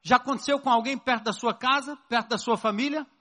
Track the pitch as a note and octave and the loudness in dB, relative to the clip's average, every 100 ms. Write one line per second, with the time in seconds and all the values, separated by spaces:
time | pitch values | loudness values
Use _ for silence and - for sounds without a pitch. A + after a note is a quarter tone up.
0 | D#3+ B3 B3 C#4 - C#4 C4+ A#3 A3+ C4+ | 4 2 2 -4 0 0 2 2 2 -4
1 | - A#3 A3 F#3+ A#3 G#3 B3+ C#4 C4+ D4 | -2 -2 -2 -2 -2 -2 0 0 -2 -14
2 | _ A#3 A3 A3+ - A3+ A3+ G3+ C#4 D4+ | _ -4 -2 -4 0 0 0 0 -2 -4
3 | C#4 _ | -6 _